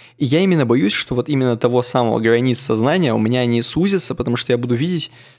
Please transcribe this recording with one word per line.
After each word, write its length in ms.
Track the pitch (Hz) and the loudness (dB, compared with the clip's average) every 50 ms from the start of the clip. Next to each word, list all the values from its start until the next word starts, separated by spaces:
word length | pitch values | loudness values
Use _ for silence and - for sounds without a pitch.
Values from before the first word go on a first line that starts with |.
| - - _ | -20 -16 _
И 80 | - 151 | -4 -2
я 160 | 120 139 165 | 0 2 2
именно 240 | 190 190 180 160 135 | 2 2 2 2 2
боюсь, 280 | 117 117 131 180 202 - | 2 2 2 2 0 -2
что 220 | - - - 131 | -2 -6 -4 -4
вот 140 | 120 123 - | -4 -2 -2
именно 280 | 147 135 131 123 117 | 0 0 0 0 0
того 240 | 110 - 120 123 123 120 | 0 0 2 2 2 0
самого 360 | - - 131 120 113 113 117 | 0 0 0 0 2 0 0
границ 400 | 110 113 117 117 127 131 120 - | 2 2 2 2 2 0 0 0
сознания 540 | - - 117 107 113 135 165 190 170 127 110 | 0 0 0 0 2 2 2 2 0 0 0
у 60 | 113 | 0
меня 260 | 107 110 123 127 123 | 0 0 0 0 0
не 160 | 120 120 117 113 | 0 0 0 -2
сузится, 520 | - - 156 175 196 202 180 - - 131 | -2 -2 0 0 0 0 -2 -2 -4 -4
потому 200 | - 120 127 120 | -4 -4 -4 -4
что 160 | 120 - - 123 | -4 -2 -2 -2
я 40 | |
буду 180 | 120 120 120 120 | -2 0 -2 -2
видеть 360 | 117 151 175 180 160 - - - - - - - | -2 -2 -2 -4 -6 -6 -8 -14 -20 -20 -20 -20